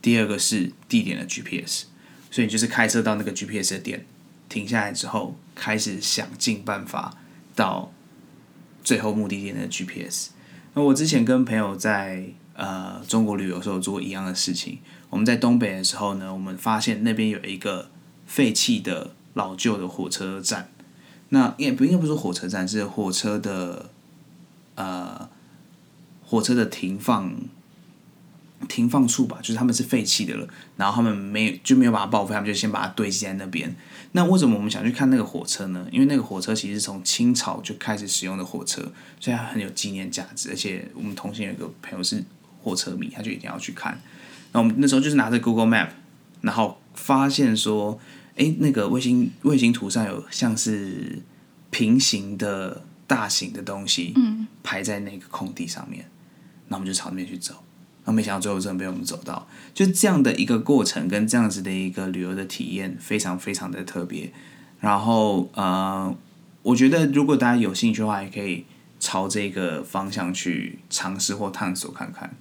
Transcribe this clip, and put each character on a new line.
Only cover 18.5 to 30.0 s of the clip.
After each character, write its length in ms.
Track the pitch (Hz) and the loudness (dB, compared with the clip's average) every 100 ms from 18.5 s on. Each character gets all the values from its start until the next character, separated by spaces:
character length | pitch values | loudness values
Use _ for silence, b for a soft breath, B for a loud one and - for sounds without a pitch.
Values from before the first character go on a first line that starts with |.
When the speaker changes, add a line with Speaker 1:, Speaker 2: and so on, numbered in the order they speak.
Speaker 1:
弃 280 | 110 - 110 | 2 2 2
的 340 | 92 82 - - - | 0 -6 -6 -16 -10
老 200 | - 98 | -6 -6
旧 240 | 92 120 104 | -2 0 0
的 100 | 90 | -4
火 220 | - 78 | -6 -6
车 300 | - 95 98 | -4 -6 -4
站。 280 | 90 101 - - B B B B B | -4 -4 -6 -18 B B B B B
那 240 | 139 123 123 | 2 2 0
也 160 | 139 | -2
不， 120 | 131 | 4
应 80 | 135 | 4
该 40 | 180 | 4
不 60 | |
是 60 | 156 | 2
说 80 | 151 | 0
火 180 | 90 | -2
车 120 | 90 92 | -4 -4
站， 220 | 95 92 | -4 -2
是 160 | 107 | -2
火 260 | 101 - 98 | -2 -2 -2
车 280 | 90 107 104 | 0 0 -2
的， 500 | 98 95 90 90 - - _ - - - - - _ | -2 -4 -6 -8 -14 -20 _ -20 -20 -20 -20 -20 _
呃， 540 | - 95 90 90 95 - b b b b - _ _ - - - | -10 -8 -6 -8 -12 -16 b b b b -20 _ _ -20 -20 0
火 160 | 113 | 0
车 120 | 110 | 4
的 120 | 123 107 | 2 2
停 320 | - 92 98 | -2 -6 -2
放， 340 | - 110 92 - - - _ - - - - - - - - - - | 0 0 0 -8 -10 -14 _ -20 -20 -20 -20 -20 -20 -20 -20 -14 -8
停 220 | - 120 | 0 2
放 160 | 139 123 | 4 4
处 200 | - 120 | 4 0
吧， 120 | - | -2
就 60 | - | -6
是 80 | |
他 100 | 113 | 0
们 80 | 123 | 2
是 120 | 117 | 2
废 180 | 123 127 | 0 0